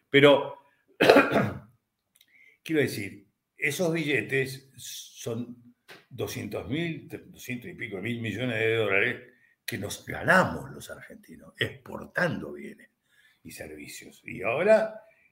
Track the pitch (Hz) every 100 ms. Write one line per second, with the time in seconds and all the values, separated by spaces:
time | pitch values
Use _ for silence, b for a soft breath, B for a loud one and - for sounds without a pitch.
0 | _ 139 143 139 - - _ b b -
1 | - 277 - 226 - - - _ _ _
2 | _ _ _ _ _ _ - 156 120 107
3 | 98 98 _ _ _ - 147 139 170 165
4 | 147 120 101 135 131 - - - - -
5 | - - 123 117 120 - - _ - -
6 | _ 113 104 107 101 98 92 151 170 143
7 | - 101 - - - 120 - 85 117 98
8 | 110 117 113 98 127 110 113 113 104 98
9 | 120 113 - b b b - 110 98 -
10 | - 80 117 185 - 117 - - - -
11 | - - - - - - 113 - - -
12 | - - 175 95 76 - - - _ _
13 | b b b b 80 - 78 76 - -
14 | - - - 92 98 135 202 214 165 -
15 | B B B